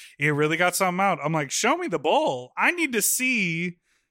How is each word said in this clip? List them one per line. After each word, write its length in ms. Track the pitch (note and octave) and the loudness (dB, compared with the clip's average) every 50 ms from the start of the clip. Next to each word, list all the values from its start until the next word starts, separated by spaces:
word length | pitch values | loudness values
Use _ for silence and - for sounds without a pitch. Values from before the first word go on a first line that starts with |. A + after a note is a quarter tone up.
| - - - - | -20 -18 -6 -2
"It 120 | C#3+ D3+ | 0 0
really 260 | D3 C#3+ D3+ D3+ E3 | 2 2 2 2 2
got 200 | D#3+ F3+ F3+ E3+ | 2 2 2 2
something 240 | - G3 F3+ F3 F#3 G3 | 2 0 0 0 2 2
out." 140 | G3 F3 C#3+ C#3 | 0 0 0 -2
I'm 80 | D3+ E3 | 0 0
like, 180 | D#3 C#3+ C3+ | 0 -2 -2
"Show 260 | - - - A#3 D4+ | -2 -2 0 0 0
me 120 | F4 F4+ E4+ | 0 -2 -2
the 100 | F3 D3 | -4 -2
bowl. 540 | C3 D#3+ G#3 C#4+ D#4 D4 C#3 B2 B2+ B2+ _ | 0 2 2 2 2 0 -2 -4 -6 -10 _
I 140 | F3 G3+ C#4 | -2 0 0
need 220 | F4 F4 D#4+ C#4 A#3+ | 0 0 -2 -2 -2
to 100 | G#3 G3 | 0 0
see 760 | - - - B3+ B3+ B3+ A3 F#3+ E3+ E3 E3 F3 F3+ E3+ _ _ _ _ _ _ _ | 0 0 0 0 0 0 0 0 -2 -2 -4 -4 -6 -8 _ _ _ _ _ _ _